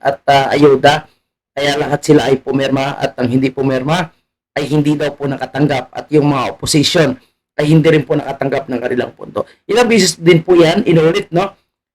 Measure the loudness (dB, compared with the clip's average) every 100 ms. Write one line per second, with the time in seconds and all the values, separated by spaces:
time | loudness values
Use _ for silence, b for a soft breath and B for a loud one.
0 | -6 -4 0 2 2 2 4 6 4 2
1 | -4 _ _ _ _ -6 -4 -2 -4 -4
2 | 2 2 2 -2 -2 -4 -2 -2 -4 -6
3 | -8 -4 -2 0 -2 -2 -2 -2 -2 -4
4 | -4 _ _ _ _ -10 -2 0 0 -2
5 | -4 -4 -6 -6 -6 -2 -2 -2 -6 -14
6 | -2 0 2 0 -4 -8 -2 0 0 0
7 | 0 -2 _ _ _ -6 2 4 4 2
8 | 0 -4 -4 -6 -6 -6 -6 -8 -6 -6
9 | -6 -12 -12 -10 -10 b -4 0 2 2
10 | 2 0 2 2 4 4 4 2 2 2
11 | 2 0 -2 -4 -4 -8 _ _ _